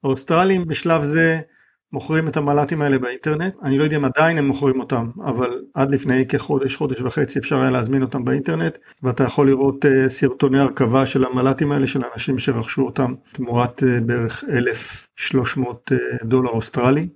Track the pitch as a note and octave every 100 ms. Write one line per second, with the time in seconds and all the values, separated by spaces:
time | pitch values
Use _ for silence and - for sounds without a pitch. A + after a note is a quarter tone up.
0 | C#3 C3 - E3 F#3+ F#3+ E3+ D3+ E3+ E3
1 | C#3+ D#3 E3 D#3+ D#3 _ _ _ _ C3+
2 | - D#3 D#3+ D#3 D3 D3 C#3+ E3 D3 C3
3 | B2 B2+ D#3 D3+ F3+ F#3+ C#3 C#3 D3+ D3+
4 | C#3 B2+ D#3+ E3 C#3 B2+ C#3 C3 A#2 B2+
5 | A#2 D3+ F#3 A#2+ B2 B2+ - - C#3 C#3
6 | - B2+ C3 - - C#3+ C3+ - D3 B2
7 | B2+ C3+ C#3 C#3 - C#3 C3 B2+ A#2 C3+
8 | C3 C#3 B2 C3+ C3+ D#3+ E3 - _ _
9 | B2+ B2 C3 - C#3 C3+ C#3 C#3 D3 C3+
10 | C3 - C3+ B2+ C#3 C3+ C#3 C3+ B2 B2+
11 | B2+ C3 C3 B2+ C3 C3 D3 C#3+ C3 C#3
12 | B2 A#2 - B2+ B2+ A#2 A2+ - B2+ A#2
13 | B2+ C3 _ - A#2+ A#2+ B2 - B2+ A#2+
14 | A2+ A#2+ A#2 - C#4+ C3 A#2+ A2+ - -
15 | - - - C3+ A#2 - B2 A#2+ - C3
16 | B2 A#2+ A2+ C3 B2+ A2+ A2+ - B2 C#3+
17 | E3+